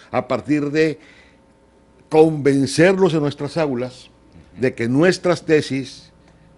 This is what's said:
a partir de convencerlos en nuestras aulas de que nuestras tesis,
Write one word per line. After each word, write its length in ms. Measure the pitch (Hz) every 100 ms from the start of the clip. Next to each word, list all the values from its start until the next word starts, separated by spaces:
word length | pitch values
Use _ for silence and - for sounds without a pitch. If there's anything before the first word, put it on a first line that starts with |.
| -
a 160 | 123 -
partir 420 | 120 113 147 143
de 300 | 156 160 143 - - _ _ _ _ _ _ _ _ -
convencerlos 1040 | 156 160 151 139 139 135 - 180 190 185
en 80 | 156
nuestras 360 | 147 - 143 170
aulas 520 | 151 120 123 - - _ _ - - 87
de 140 | 123
que 160 | 123 117
nuestras 560 | 135 180 180 180 170
tesis, 680 | - 151 - 135 123 - - _ _ _ _